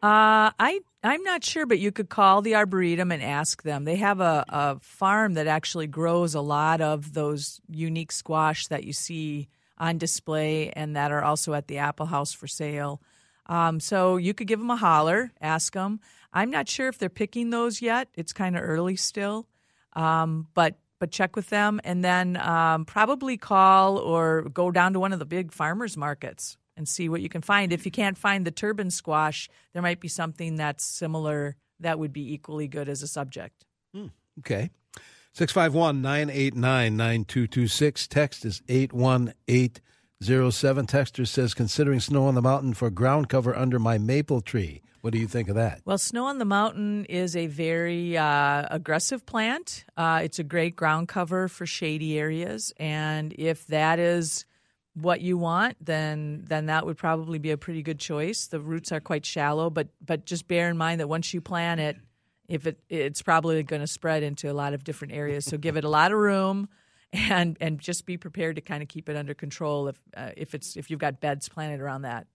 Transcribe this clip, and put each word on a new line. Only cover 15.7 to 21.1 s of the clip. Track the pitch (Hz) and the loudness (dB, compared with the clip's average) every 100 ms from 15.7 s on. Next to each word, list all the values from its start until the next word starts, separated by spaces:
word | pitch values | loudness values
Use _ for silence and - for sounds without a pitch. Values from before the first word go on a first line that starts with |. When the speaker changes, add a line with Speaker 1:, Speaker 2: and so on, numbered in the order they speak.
| 196 | -4
Speaker 1:
'em. | 190 214 _ _ _ | -4 -6 _ _ _
I'm | 170 220 | -2 0
not | 294 - | 0 -2
sure | - 262 | -2 -4
if | - | -2
they're | 185 | -6
picking | - 208 240 233 | -4 -6 -2 -2
those | 233 233 208 | 0 -2 -2
yet. | 233 233 262 | 0 0 -2
It's | - 165 | -8 -10
kinda | - 185 175 | -4 -2 0
early | - 160 180 185 | 0 0 0 0
still. | - - 202 214 226 _ _ _ _ | -4 -2 -4 -4 -8 _ _ _ _
Um, | - 160 160 160 160 160 | -2 2 2 2 -2 -2
but, | - 165 - _ _ | 4 4 2 _ _
but | 175 | -6